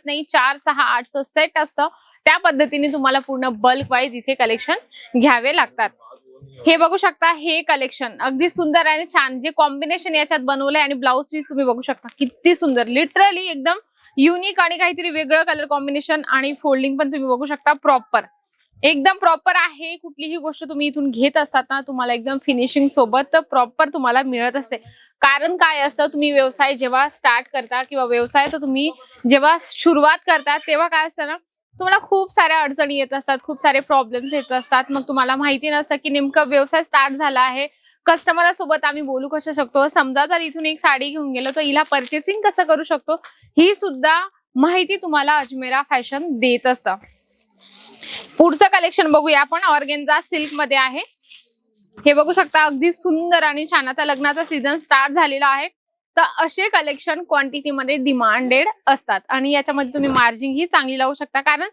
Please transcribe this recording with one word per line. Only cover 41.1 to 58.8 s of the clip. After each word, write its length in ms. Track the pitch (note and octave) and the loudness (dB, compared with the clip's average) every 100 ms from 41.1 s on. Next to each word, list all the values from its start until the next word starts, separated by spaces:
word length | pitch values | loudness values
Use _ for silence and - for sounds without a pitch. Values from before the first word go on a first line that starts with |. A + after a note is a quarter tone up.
| D#4 C#4+ | -6 -6
गेलो, 180 | B3+ C4 C#4 | -6 -4 -2
तर 60 | |
हिला 220 | D4 C#4+ | 0 0
पर्चेसिंग 580 | D#4 C#4+ B3 D#4 D4+ G#4 | 0 -2 -2 -6 -4 -2
कसं 220 | G#4 - | -2 0
करू 200 | E4+ D#4 | 0 0
शकतो, 320 | D#4+ D4+ - D#4+ - _ _ - | 0 -6 -4 -8 -8 _ _ 4
ही 180 | F4 G4+ | 4 4
सुद्धा 520 | G4 C4 D4+ E4 F#4+ _ _ B3+ | -4 -2 2 2 -2 _ _ 0
माहिती 400 | D4+ F4+ F4+ G4 | 2 2 -2 -4
तुम्हाला 420 | F4+ D4+ C#4 D4+ | -2 -2 0 0
अजमेरा 440 | B3 C4 B3+ C4 C#4+ | -2 -8 -4 -4 0
फॅशन 380 | C4 A#3+ C#4 E4+ | -2 -2 -8 -6
देत 380 | B3 B3+ A#3+ B3+ | 0 0 2 0
असतं. 280 | B3+ G3+ G3 - _ _ _ _ _ - - - - - - - - | -2 -4 -6 -10 _ _ _ _ _ -20 -20 -20 -16 -12 -12 -4 4
पुढचं 280 | E4+ D4+ F#4+ | 4 6 4
कलेक्शन 440 | F#4+ F4 F#4+ D#4+ | 4 2 0 2
बघूया 280 | D4 D4+ C#4+ | 2 4 2
आपण, 240 | C#4 E4 | 2 0
ऑर्गेन्झा 580 | F#4+ D4 C#4+ D4 C#4+ D4+ | 2 0 0 -4 0 -2
सिल्क 320 | - D#4+ D4+ | -2 -6 -6
मध्ये 240 | D4 C#4+ C4+ | -4 0 2
आहे. 240 | C4 C4+ A#4 _ - - - _ _ _ _ - D4 | 0 -2 -12 _ -20 -20 -20 _ _ _ _ 0 2
हे 80 | |
बघू 200 | C#4+ D4+ | 4 2
शकता, 300 | F4 D#4 D#4 | 2 2 2
अगदी 280 | D4+ C4+ E4+ | 2 2 -2
सुंदर 520 | E4+ F4+ D#4+ E4+ E4+ | -2 -2 -2 0 2
आणि 220 | D#4 D4 D#4 | 0 -2 -2
छान. 200 | E4+ C4 | -2 -2
आता 180 | C4+ D4 | -4 -2
लग्नाचा 380 | C#4 C#4+ C#4+ | 0 -2 -2
सीझन 340 | E4 D4+ C4 D#4 | -4 -4 -2 -4
स्टार्ट 360 | - C4+ C#4 | 2 4 4
झालेला 340 | D4+ D4+ C#4 C#4 | 2 2 2 0
आहे, 200 | C#4 E4+ _ _ _ _ - | 0 -4 _ _ _ _ 0
तर 40 | F4 - D#4+ | 0 0 -2
असे 240 | - G4+ | 0 0
कलेक्शन 540 | F4+ D4+ C#4 - D#4 | 0 -2 -6 -6 -6
क्वांटिटी 480 | F4 D4 C4+ C#4+ D4 | -2 -2 -2 -4 -6
मध्ये 260 | C4+ B3+ D4 | -4 -2 -2
डिमांडेड 720 | C4 B3+ A3+ A3+ B3+ C4 F4+ - | 0 2 2 2 2 2 0 -2